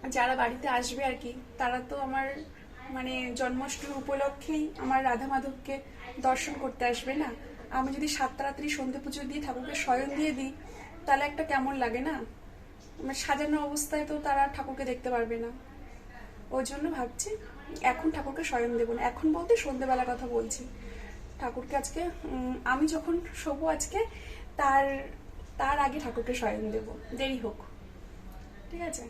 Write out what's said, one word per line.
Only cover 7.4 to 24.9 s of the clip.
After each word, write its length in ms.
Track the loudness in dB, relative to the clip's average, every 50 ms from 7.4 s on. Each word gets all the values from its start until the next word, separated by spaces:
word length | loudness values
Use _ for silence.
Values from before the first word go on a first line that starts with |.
| -10 -12 -12 -14 -12 -2 0
আমি 120 | 2 2 2 0
যদি 120 | 0 0 0 2
সাতটা 260 | 2 0 0 0 0 -2
রাত্রি 240 | -2 -2 -2 -2 0 0 0
সন্ধে 200 | 0 -2 -2 -2 -4
পুজো 180 | -6 -6 -4 -6 -4
দিয়ে 100 | -4 -4 -2
ঠাকুরকে 280 | -2 -2 -4 -4 -4 -2 -2 4
শয়ন 240 | 4 4 4 4 0 2 2
দিয়ে 140 | 2 2 2 0
দিই, 140 | -2 -4 -4 -8 -12 -12 -12 -12 -12 -12 -14 -8 4
তাহলে 180 | 4 6 6 6 0
একটা 120 | 0 -2 0 2
কেমন 220 | 2 2 2 2 2 2 0
লাগে 160 | 2 2 0 0 0
না? 60 | -2 -2 -4 -8 -12 -14 -16 -16 -16 -16 -16 -16 -16 -16 -18 -16 -12 -8
আমার 180 | -6 -4 -4 -4 2
সাজানো 320 | 2 2 4 4 4 4 2 2 0
অবস্থায় 360 | 0 -2 0 0 0 0 0 0
তো 40 | -2 -2 2
তারা 160 | 4 6 6 6 4 2
ঠাকুরকে 300 | -4 -4 -4 -4 -4 -2 -2
দেখতে 180 | -2 -2 0 0 2
পারবে 220 | 2 2 2 0 -2 -2
না। 60 | -4 -6 -10 -14 -14 -14 -14 -14 -14 -14 -16 -16 -14 -14 -14 -14 -14 -14 -14 -10 -2 0
ওই 60 | 0 0 0
জন্য 140 | -2 0 0 0 2 0
ভাবছি 320 | -2 -2 -2 -4 -4 -4 -4 -6 -6 -12 -14 -14 -12 -10 -8 2 4 4
এখন 160 | 4 4 2 0 0
ঠাকুরকে 300 | 2 -2 -4 -2 -2 -2 0
শয়ন 220 | 2 2 2 2 4 2
দেবো 120 | 2 2 2
না, 40 | 2 2 0
এখন 160 | 0 4 4 4 4
বলতে 160 | 4 6 6 6 6 6
সন্ধেবেলার 440 | 0 0 0 4 4 4 4 4 2
কথা 140 | 0 -2 -2 0 0
বলছি। 260 | 0 0 0 -4 -6 -6 -10 -10 -10 -10 -10 -10 -8 -10 -10 -10 -10 -12 -12 -8 -4
ঠাকুরকে 340 | -4 -4 -4 -4 -6 0 0 0
আজকে, 200 | 0 0 -2 -2 -2 -2 -2 -4 -6 -4
উম, 220 | -4 -2 -2 -2 -2 0 2 2
আমি 120 | 4 6 4 4 4
যখন 200 | 2 2 2 0 0 0 -2 -8 -4
শোবো 220 | -2 -2 -2 2 2 2 4
আজকে, 260 | 4 2 2 2 2 2 2 0 -10 -10 -10 -10 -10 -10 -8 0 4
তার, 240 | 6 8 8 8 8 6